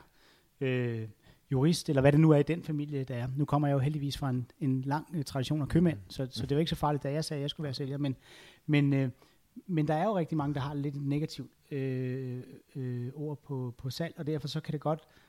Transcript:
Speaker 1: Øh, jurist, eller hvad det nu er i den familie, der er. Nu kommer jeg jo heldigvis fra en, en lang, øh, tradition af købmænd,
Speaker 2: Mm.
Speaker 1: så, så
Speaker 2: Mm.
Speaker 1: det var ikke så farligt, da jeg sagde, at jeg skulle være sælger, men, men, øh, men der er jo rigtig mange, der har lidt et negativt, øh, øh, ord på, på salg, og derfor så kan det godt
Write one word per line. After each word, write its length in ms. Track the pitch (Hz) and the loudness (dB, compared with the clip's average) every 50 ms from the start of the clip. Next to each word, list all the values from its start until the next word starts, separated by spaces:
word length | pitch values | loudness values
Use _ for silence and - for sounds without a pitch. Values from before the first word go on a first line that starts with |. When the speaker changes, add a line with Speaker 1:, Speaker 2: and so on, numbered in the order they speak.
| - _ _ _ _ _ _ _ _ _ _ - | -10 _ _ _ _ _ _ _ _ _ _ -4
Speaker 1:
Øh, 460 | 139 131 127 127 123 120 117 113 110 110 - _ _ - - _ _ - | -2 0 0 0 0 -2 -2 -4 -6 -8 -12 _ _ -20 -20 _ _ -2
jurist, 380 | 139 127 135 165 175 - - - | 2 4 4 4 4 2 0 0
eller 120 | 147 139 | 4 6
hvad 100 | 131 143 | 6 8
det 80 | 143 147 | 8 8
nu 120 | 160 160 | 10 10
er 60 | 151 143 | 8 8
i 60 | 147 | 6
den 200 | - 160 175 - | 4 0 -4 -4
familie, 400 | - 156 147 147 147 147 139 131 | -4 -6 -6 -4 -4 -4 -6 -4
der 120 | - 131 | -4 -4
er. 120 | 120 120 127 131 | -4 -4 -4 -2
Nu 100 | 143 147 | -2 -2
kommer 220 | - - 147 151 143 | 2 2 2 4 4
jeg 60 | 139 | 4
jo 60 | 139 | 4
heldigvis 380 | 127 147 151 151 139 143 131 - | 2 2 0 0 -2 -4 -4 -2
fra 120 | 147 135 | -2 -2
en, 220 | 127 127 123 - - - | -2 -2 -4 -6 -8 -4
en 220 | - 135 131 131 | -2 0 0 0
lang, 260 | 131 139 139 156 160 - - | 0 -2 -2 -4 -4 -4 -6
øh, 100 | 170 135 | -6 -4
tradition 380 | - - 139 127 - 151 156 | -4 -4 -4 -2 0 -2 -2
af 60 | 139 - | 0 2
købmænd, 300 | - 165 180 170 - 101 | 4 4 4 4 2 0
Speaker 2:
Mm. 120 | - - | -6 -10
Speaker 1:
så, 180 | - - 135 123 | -8 -6 -6 -6
så 120 | - 113 123 | -6 -6 -4
Speaker 2:
Mm. 40 | 131 | 0
Speaker 1:
det 80 | 139 | 2
var 40 | 147 | 2
ikke 100 | 170 160 | 2 0
så 60 | 165 | 0
farligt, 280 | - - 147 151 139 - | 0 0 0 0 0 -2
da 80 | 139 | -4
jeg 140 | 139 156 156 | -4 -4 -4
sagde, 140 | - 160 143 | -4 -6 -6
at 20 | |
jeg 80 | 139 147 | -6 -6
skulle 160 | 147 - 156 | -6 -6 -6
være 80 | 143 127 | -6 -6
sælger, 240 | - 143 131 143 139 | -6 -6 -6 -4 -2
men, 180 | 147 139 131 - _ - - - - - - _ _ | -2 -2 -2 -4 _ -20 -20 -20 -20 -20 -20 _ _
men, 280 | - 151 147 143 139 139 | 2 4 4 4 4 4
øh, 160 | 135 135 127 120 _ _ _ _ _ _ _ - - - - | 2 2 0 -2 _ _ _ _ _ _ _ -20 -16 -8 -4
men 200 | 185 156 151 147 | -2 0 0 2
der 60 | 156 | 2
er 100 | 156 180 | 2 2
jo 140 | 214 220 185 | 2 0 0
rigtig 200 | 165 - 170 156 | -2 -2 -2 -2
mange, 160 | 139 143 147 | -2 -2 -2
der 60 | 139 | -2
har 140 | 127 143 151 | -4 -4 -4
lidt 220 | 143 139 151 139 | -4 -4 -4 -4
et 60 | 143 | -4
negativt, 500 | 143 139 143 147 156 151 - - 127 - _ _ _ - | -2 -2 0 0 -2 -4 -6 -8 -14 -14 _ _ _ -10
øh, 720 | 156 139 135 135 131 127 127 127 123 135 131 127 123 123 - - - - - _ - | -6 -4 -4 -2 -2 -2 -4 -4 -4 -6 -6 -8 -8 -8 -10 -12 -18 -20 -20 _ -10
øh, 360 | 143 131 127 123 123 120 123 135 | -8 -6 -6 -4 -6 -6 -8 -8
ord 260 | 147 147 151 147 - _ | -8 -8 -8 -8 -8 _
på, 300 | - 143 131 127 123 117 - | -8 -8 -6 -6 -8 -8 -8
på 120 | - 131 | -8 -8
salg, 240 | 120 - 165 170 - - | -6 -6 -6 -6 -8 -8
og 100 | 160 139 | -6 -4
derfor 200 | 156 147 135 147 | -4 -4 -4 -6
så 120 | - 160 | -6 -6
kan 140 | - - 151 | -6 -6 -6
det 80 | 147 | -4
godt 200 | - 151 156 156 - _ _ _ _ | -2 -2 -4 -4 -6 _ _ _ _